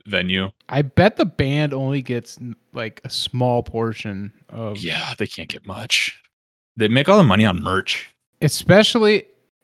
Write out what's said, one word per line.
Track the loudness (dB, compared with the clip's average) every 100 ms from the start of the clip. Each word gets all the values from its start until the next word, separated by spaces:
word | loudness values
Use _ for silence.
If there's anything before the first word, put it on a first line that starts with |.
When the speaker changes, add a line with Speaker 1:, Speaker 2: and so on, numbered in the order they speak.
| -6
Speaker 1:
venue. | -4 -2 -2 -4 -8 -6
Speaker 2:
I | -4
bet | 0 2 2 2
the | -2
band | -2 -2 0 -2
only | -2 -4 -4
gets, | -4 -6 -8 -14
n-, | -16 -16 _
like, | -12 -12 -12
a | -12
small | -8 -6 -2 0 0
portion | -2 -4 -4 -6 -8 -10 -10 -16 _
of | -12 -10 -10
Speaker 1:
Yeah, | -8 -8 -8 -8
they | -8
can't | -8 -14
get | -14 -14
much. | -14 -4 -2 -2 -6 _ _ _ _ _ -2
They | 2
make | 4 6
all | 6
the |
money | 8 6
on | 4 2
merch. | -2 -2 -2 -8 -12 _ _ _
Speaker 2:
Especially, | -2 0 4 6 6 4 2 2 -2 _ _ _